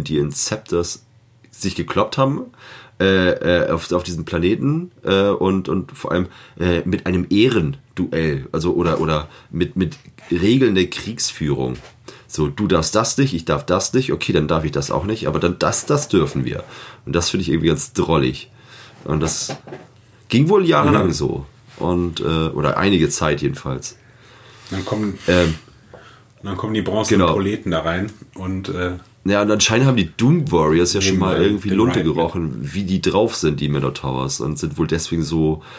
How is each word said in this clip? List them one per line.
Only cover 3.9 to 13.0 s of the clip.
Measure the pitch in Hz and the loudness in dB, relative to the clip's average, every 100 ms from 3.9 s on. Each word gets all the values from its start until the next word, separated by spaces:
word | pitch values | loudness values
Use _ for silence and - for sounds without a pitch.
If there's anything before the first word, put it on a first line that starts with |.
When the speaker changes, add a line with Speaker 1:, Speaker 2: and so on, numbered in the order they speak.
Speaker 1:
auf | 87 | -2
diesem | 90 82 | -2 -8
Planeten, | 80 85 90 107 139 156 180 - | -4 0 0 2 0 -2 -4 -8
äh, | - 98 101 | 0 2 4
und, | - 95 95 - | 2 2 0 0
und | 92 - | -4 -4
vor | - - | -8 -2
allem, | 90 90 - - - | -2 -2 -8 -16 -2
äh, | 90 85 92 | 0 2 0
mit | - 90 | -2 0
einem | 90 - | 0 2
Ehrenduell, | 101 127 113 76 69 _ - 87 80 80 69 67 | 4 4 4 0 -4 _ -6 -4 -2 -2 -2 -4
also | 80 87 | -4 -2
oder, | - 85 80 | 0 0 0
oder | 80 76 78 - - | 0 -2 -4 -16 -8
mit, | 82 87 92 | -4 -2 -2
mit | 82 - - - - | -4 -4 -20 -16 -4
Regeln | 87 98 131 123 | 0 2 4 4
der | 95 90 | 2 0
Kriegsführung. | - 101 120 - - 73 65 64 62 - - - - - | -2 -8 -6 -6 -4 -4 -2 -4 -6 -14 -20 -20 -20 -10
So, | - 73 | -2 -2
du | 71 101 | 0 2
darfst | 85 80 | 2 2
das | 107 | 0